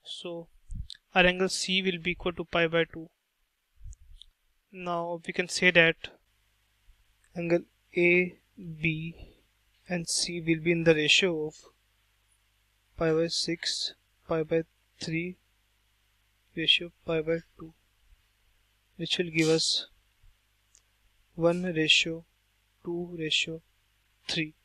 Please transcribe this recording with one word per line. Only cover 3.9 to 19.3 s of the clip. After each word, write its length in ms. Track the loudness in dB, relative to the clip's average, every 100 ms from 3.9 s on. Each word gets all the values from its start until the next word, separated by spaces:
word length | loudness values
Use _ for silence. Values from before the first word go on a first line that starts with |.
| -18 -20 -20 -20 _ _ _ _
Now 480 | -12 -6 -4 -4 -8 -6
we 60 |
can 160 | -6 -4
say 220 | 2 6
that 260 | 6 6 4 -8 -20 _ _ _ _ _ _ _ _ _ _ _ -8
angle 240 | 0 0 0 _ _ 2
A, 420 | 4 4 2 -6 _ -18
B 580 | -14 -4 -2 -2 -8 -14 -20 _ _ _ _ _ -6
and 200 | -6 -2
C 320 | -4 -2 -4
will 220 | 0 0
be 100 | 2
in 120 | 2
the 100 | 4
ratio 520 | 4 6 4 4 0 -4
of 80 | -8 -20 _ _ _ _ _ _ _ _ _ _ _ _ -4
pi 160 | 0
by 140 | 0 0
six, 680 | -2 -4 -4 -4 -4 -6 -10 _ _ -6
pi 140 | -4
by 200 | 0 -2 -2 _ _ _
three, 360 | -6 -4 -4 -10 _ _ _ _ _ _ _ _ _ _ _ -6
ratio 340 | 2 2 0 _ -4
pi 140 | -2
by 180 | 0 -4 -4 _
two, 140 | -20 _ _ _ _ _ _ _ _ _ _ _ _ -12
which 220 | -4 -4
will 120 | -2